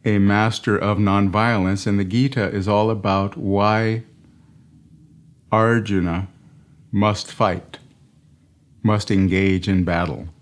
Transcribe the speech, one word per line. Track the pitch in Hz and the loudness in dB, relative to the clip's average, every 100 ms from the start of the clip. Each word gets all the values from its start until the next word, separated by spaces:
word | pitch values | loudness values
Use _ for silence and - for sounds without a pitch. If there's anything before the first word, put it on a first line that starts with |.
a | 113 104 | 0 2
master | 98 101 110 107 - 104 | 4 4 2 0 -2 0
of | 101 101 | 0 0
nonviolence, | 101 101 98 104 113 110 92 98 113 | 2 2 2 0 0 0 0 -2 -2
and | 101 | -2
the | 95 | 0
Gita | 113 135 131 98 | 0 0 -2 -4
is | 101 95 | -2 0
all | 104 110 | 2 2
about | 107 101 98 98 - | 0 0 0 -2 -4
why | 98 98 104 110 113 113 - - - _ - - - - - - - - - - _ | -2 0 2 2 0 -4 -8 -20 -20 _ -20 -20 -20 -20 -20 -20 -20 -20 -20 -20 _
Arjuna | 110 113 117 104 95 87 85 95 - - - - - - | 0 2 2 0 -2 -2 -4 -6 -12 -20 -20 -20 -20 -6
must | 101 104 104 - | 0 0 0 -8
fight, | - 107 87 - - - _ _ _ _ _ _ _ _ _ | -2 -2 -2 -10 -20 -20 _ _ _ _ _ _ _ _ _
must | 107 104 - | 0 0 0
engage | 98 95 92 98 92 90 | 2 2 2 2 0 0
in | 95 | 0
battle. | 87 85 87 62 82 - | 0 0 -2 -6 -12 -16